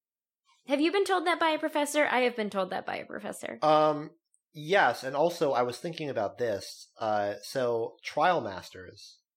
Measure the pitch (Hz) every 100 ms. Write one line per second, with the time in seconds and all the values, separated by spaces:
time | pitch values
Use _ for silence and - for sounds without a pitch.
0 | _ _ _ _ _ _ - 277 320 403
1 | 381 370 330 320 330 311 311 311 294 302
2 | 294 240 247 233 208 196 185 190 - -
3 | - - 202 - - - 151 151 156 147
4 | 156 - _ _ _ 156 151 196 139 117
5 | 131 139 170 170 147 120 123 - 175 160
6 | 147 120 101 - 120 98 - - - -
7 | 113 104 101 101 - 135 123 117 117 -
8 | - - 165 170 110 92 - - 92 101
9 | - - _